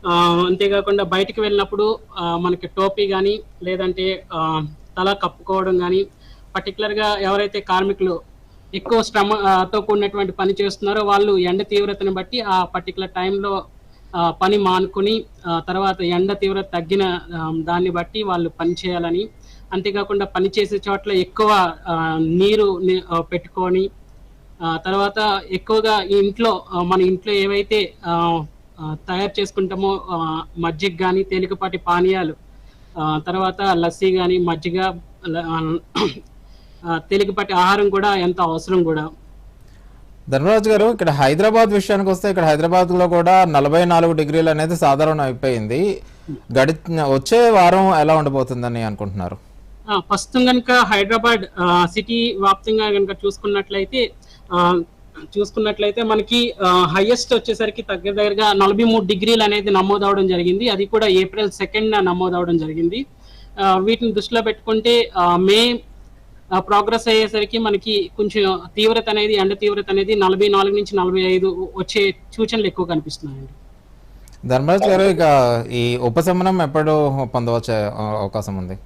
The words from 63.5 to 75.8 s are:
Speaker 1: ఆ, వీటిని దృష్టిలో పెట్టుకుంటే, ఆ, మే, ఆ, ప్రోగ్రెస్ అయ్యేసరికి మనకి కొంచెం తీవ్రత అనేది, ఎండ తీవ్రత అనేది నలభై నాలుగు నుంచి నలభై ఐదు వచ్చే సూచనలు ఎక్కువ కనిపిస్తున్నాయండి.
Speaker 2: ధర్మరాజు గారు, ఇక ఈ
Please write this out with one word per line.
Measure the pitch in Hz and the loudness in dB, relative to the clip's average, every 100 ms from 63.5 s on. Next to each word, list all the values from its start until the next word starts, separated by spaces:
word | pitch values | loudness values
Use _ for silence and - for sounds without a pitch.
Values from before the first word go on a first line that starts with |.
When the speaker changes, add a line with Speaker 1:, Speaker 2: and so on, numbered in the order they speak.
| - | -2
Speaker 1:
ఆ, | 196 190 | 0 2
వీటిని | 196 226 233 | 2 0 0
దృష్టిలో | 202 202 233 | -2 -2 -2
పెట్టుకుంటే, | 220 214 - 220 226 240 233 190 | -2 -4 -2 0 2 2 2 0
ఆ, | 175 175 | 2 4
మే, | 185 214 233 240 - - - - - - - | 4 4 4 0 -8 -20 -20 -20 -20 -20 -4
ఆ, | 185 | -4
ప్రోగ్రెస్ | 190 208 202 226 226 | 0 0 2 -2 2
అయ్యేసరికి | 220 214 214 208 226 | 2 2 -2 -2 -2
మనకి | 220 202 - 214 180 - | 0 -2 0 -2 -2 -4
కొంచెం | 208 214 196 185 175 - | -2 0 0 -2 -6 0
తీవ్రత | 214 233 220 | 2 2 0
అనేది, | 214 208 | 0 0
ఎండ | 208 190 | 2 0
తీవ్రత | 202 208 202 202 | 0 -2 -2 -2
అనేది | 196 196 | -2 0
నలభై | 214 190 190 208 | 2 2 2 2
నాలుగు | 196 196 | 4 2
నుంచి | 202 202 202 | 0 -2 -2
నలభై | 180 190 | 0 0
ఐదు | 185 185 190 180 185 - | 2 2 0 -2 -8 -8
వచ్చే | 180 220 196 185 - - | -4 0 0 -2 -12 -4
సూచనలు | 220 226 202 | -2 0 -2
ఎక్కువ | 165 175 | -4 -4
కనిపిస్తున్నాయండి. | 160 151 - 151 135 135 - - - - - - - - - 123 | -4 -6 -14 -14 -14 -16 -20 -20 -20 -20 -20 -20 -20 -20 -14 -2
Speaker 2:
ధర్మరాజు | 127 143 190 202 | 0 2 2 4
గారు, | 190 | 4
ఇక | 196 170 160 143 123 120 113 | 4 4 4 6 4 2 -2
ఈ | 120 | -2